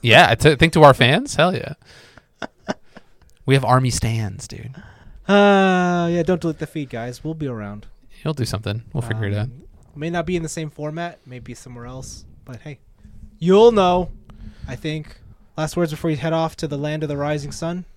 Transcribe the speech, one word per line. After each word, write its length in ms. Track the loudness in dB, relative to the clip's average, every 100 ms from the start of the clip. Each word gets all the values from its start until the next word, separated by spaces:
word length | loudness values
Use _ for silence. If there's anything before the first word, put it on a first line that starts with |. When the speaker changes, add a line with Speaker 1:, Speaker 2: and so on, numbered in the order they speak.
Speaker 1:
Yeah, 260 | 8 8 8
I 60 | 6
t-, 180 | 4
think 200 | 4 2
to 100 | 8
our 100 | 8
fans, 400 | 8 4 4 0
hell 220 | 0 0 0
yeah. 160 | -8 -14 _ -20 -20 -20 _ _ -16 _ -12 -12 -12 -20 _ _ _ _
We 100 | 0
have 100 | 2
army 260 | 4 2 2
stans, 560 | -2 -4 -4 -6 -8 -14
dude. 300 | -16 -16 -18 -20 -20 -20 -16 0
Speaker 2:
Uh, 800 | 4 6 4 4 2 0 0 0
yeah, 100 | 0
don't 160 | 0 0
delete 200 | -2 -6
the 80 | -8
feed, 200 | -8 -10
guys. 340 | -8 -10 -10
We'll 100 | -10
be 140 | -8 -8
around. 380 | -8 -10 -12 -18 -20 -20 -10
Speaker 1:
You'll 120 | -8
do 100 | -4
something. 400 | -4 -4 -6 -8 -6
We'll 100 | -8
figure 220 | -6 -4
it 100 | -4
out. 120 | -4 -6
Speaker 2:
Um, 160 | -10 -20 -20 -20 -10
may 120 | -6
not 140 | -4 -2
be 100 | -4
in 80 |
the 40 | -4
same 220 | -8 -10
format, 480 | -8 -10 -8 -10 -12 -18
maybe 260 | -18 -16
somewhere 320 | -18 -16 -16 -14
else, 380 | -14 -14 -16 -20 -20
but 160 | -20 -18
hey, 180 | -16 -18 _ _ -20 -20 -20 -6
you'll 320 | 2 6 6
know, 380 | 6 2 2 -2 -10 -20 -18 -18 -16 -14
I 80 | -10
think. 400 | -8 -8 -10 -20 -20 -20 _ -6
Last 200 | -4 -2
words 140 | -4
before 200 | -2 -4
you 60 | -2
head 160 | -2
off 220 | -2 -2 -4
to 100 | -8
the 100 | -6
land 240 | -6 -4
of 60 | -6
the 80 | -4
rising 340 | -4 -4 -8
sun? 340 | -8 -6 -8 -10